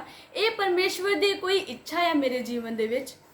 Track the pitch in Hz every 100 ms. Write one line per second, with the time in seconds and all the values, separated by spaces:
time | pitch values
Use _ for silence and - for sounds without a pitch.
0 | - - - - 427 440 392 359 381 -
1 | 381 311 403 392 370 381 - 247 - 320
2 | 339 311 262 254 220 240 226 226 220 247
3 | - - -